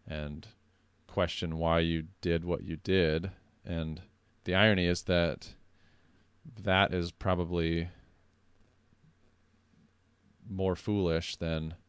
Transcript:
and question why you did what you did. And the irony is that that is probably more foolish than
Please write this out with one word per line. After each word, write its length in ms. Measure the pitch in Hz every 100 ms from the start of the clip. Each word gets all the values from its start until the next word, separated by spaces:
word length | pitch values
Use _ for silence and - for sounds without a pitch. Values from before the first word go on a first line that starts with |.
| -
and 400 | 76 76 76 - - _ _ _ _ _
question 500 | - 90 - 87 80
why 220 | 82 82
you 240 | 82 82 80 -
did 240 | 90 82
what 180 | 85 85
you 140 | - 80
did. 560 | - 95 82 80 92 - _ _
And 380 | - 85 80 78 - _ _ _
the 100 | -
irony 320 | 92 107 98 87
is 160 | 87
that 520 | - 90 85 65 - - - _ _ _ _ _ _ _ - 113
that 320 | 98 92 98
is 160 | 90 85
probably 800 | - 98 90 87 87 82 82 85 - - _ _ _ _ _ _ _ _ _ _ _ _ _ _ _ _ _ _ _ _ _ _ _ 104
more 280 | 95 95 90
foolish 600 | - 104 90 80 - -
than 380 | 82 80 80 82